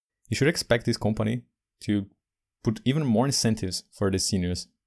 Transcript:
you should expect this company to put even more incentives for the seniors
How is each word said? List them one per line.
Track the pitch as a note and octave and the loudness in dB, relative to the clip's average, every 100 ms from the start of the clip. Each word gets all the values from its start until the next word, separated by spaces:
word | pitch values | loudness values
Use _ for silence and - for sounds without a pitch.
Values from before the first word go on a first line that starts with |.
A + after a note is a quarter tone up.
| _ _ _ | _ _ _
you | A2 | 0
should | C3+ | 2
expect | F3 - A#2 B2 | 0 0 0 2
this | A2+ | 0
company | G#2+ A2 G#2+ A#2+ - _ _ _ | -2 0 -2 -2 -8 _ _ _
to | - G2+ G2+ _ _ _ _ _ | -2 -2 -2 _ _ _ _ _
put | A#2+ A2 - | -4 -2 0
even | D3 C#3 | 0 2
more | G#2+ C3+ | 2 2
incentives | - A#2 A2 F#2 F2+ - | 0 0 -2 -4 -8 -12
for | - G2 | -2 0
the | F#2+ | 0
seniors | - F#2+ F2+ F2+ - _ | 0 -2 -2 -4 -8 _